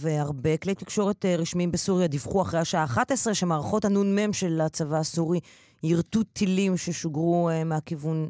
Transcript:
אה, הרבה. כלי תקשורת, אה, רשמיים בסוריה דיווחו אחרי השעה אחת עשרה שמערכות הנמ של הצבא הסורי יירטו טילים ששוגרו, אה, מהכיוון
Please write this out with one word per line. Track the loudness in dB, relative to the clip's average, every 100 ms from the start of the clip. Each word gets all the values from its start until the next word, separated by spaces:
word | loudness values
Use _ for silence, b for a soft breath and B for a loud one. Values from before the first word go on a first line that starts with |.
| -2
אה, | 0
הרבה. | -2 -2 0 0
כלי | -2
תקשורת, | -6 -4 -2 0 0
אה, | 0 0
רשמיים | 0 -2 0
בסוריה | 0 0 2 2
דיווחו | 0 -2 0
אחרי | 0 0
השעה | 0 0
אחת | 0 0 0
עשרה | 0 0
שמערכות | 0 0 0 0 0
הנמ | 2 2 2 2 0
של | 0 0 0
הצבא | 0 -2 -2 -2
הסורי | -2 -2 0 -2 -4 B B B
יירטו | 0 0 2 0
טילים | -2 0 0 2 2 0
ששוגרו, | -2 -4 -4 -2 2 2 2
אה, | 0
מהכיוון | 0 -2 -4 -6 -2 -2 -4